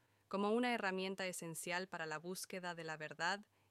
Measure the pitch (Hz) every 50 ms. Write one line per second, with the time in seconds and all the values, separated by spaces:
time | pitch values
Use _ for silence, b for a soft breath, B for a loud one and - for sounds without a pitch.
0 | b b b b b - - 196 202 208 220 240 247 247 240 220 208 190 185 190
1 | 185 190 196 190 190 185 180 - 175 165 160 - - 175 175 180 185 190 - 170
2 | 160 156 156 156 160 175 185 - - - - 185 175 180 170 165 160 160 156 151
3 | 156 151 147 147 165 175 196 202 214 b b b b b